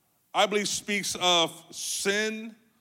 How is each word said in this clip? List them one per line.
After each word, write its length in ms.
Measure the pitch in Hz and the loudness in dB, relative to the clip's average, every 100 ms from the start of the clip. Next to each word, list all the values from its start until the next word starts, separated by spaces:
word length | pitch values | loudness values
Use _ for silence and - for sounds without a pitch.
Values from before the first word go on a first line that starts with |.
| _ _ _ | _ _ _
I 120 | 175 208 | 2 2
believe, 220 | 208 190 | 2 -2
speaks 480 | - - 202 - - | -4 -2 -2 -2 0
of 320 | 180 175 160 - - | 4 4 2 -2 -16
sin, 840 | - - - 196 202 220 220 226 - _ _ | -10 -8 -4 0 0 0 -4 -12 -18 _ _